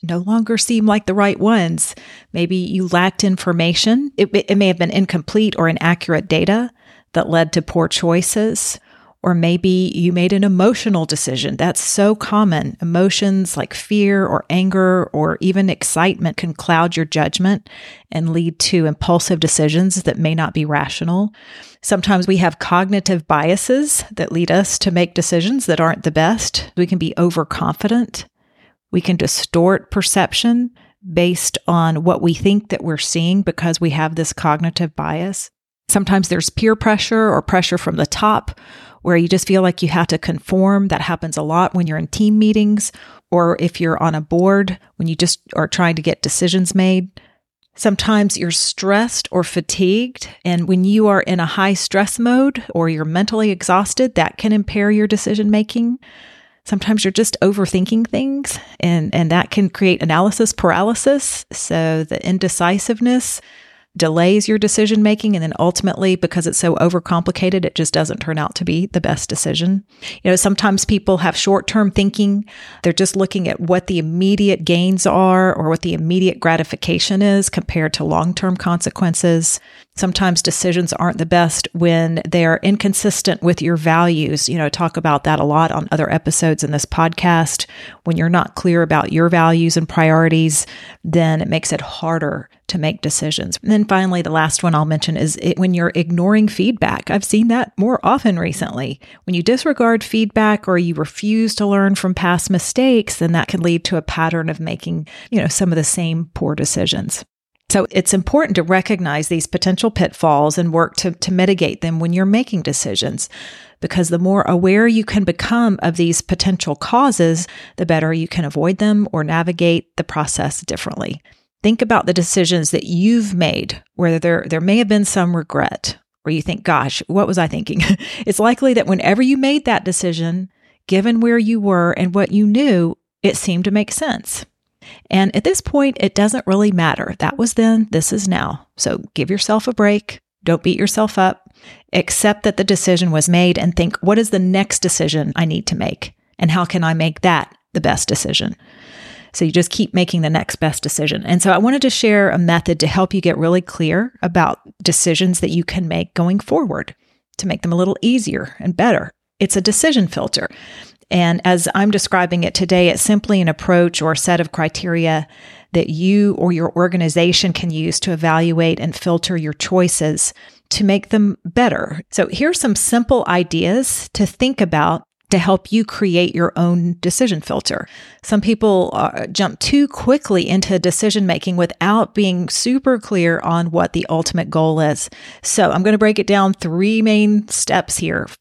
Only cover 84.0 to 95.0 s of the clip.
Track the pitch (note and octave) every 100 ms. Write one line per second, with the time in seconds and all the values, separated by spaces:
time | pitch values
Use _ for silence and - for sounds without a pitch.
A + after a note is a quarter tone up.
84 | F3 D#3+ D3+ D3 - E3 D3+ - E3 -
85 | D#3+ C#3+ D#3 D#3 D3 D3+ E3 - E3 D#3
86 | - D#3+ - - E3+ D3+ D3 D3 - -
87 | E3 E3 F3+ E3+ D#3+ - - - - -
88 | - E3+ E3 F3 - - F3+ E3+ E3 D#3
89 | - D#3+ E3+ E3+ E3 E3 E3 E3 E3 -
90 | D#3+ D#3+ E3 D#3+ D#3+ D3+ - - - -
91 | E3+ E3 D#3+ D#3+ - D#3+ - D#3 - -
92 | D#3+ E3 D3 C#3+ - _ - F3 D#3 -
93 | - - D#3 D3+ - - - G#3+ G#3 F#3+
94 | F#3+ F3 E3 D#3+ D#3 - F3 D3+ D#3 D#3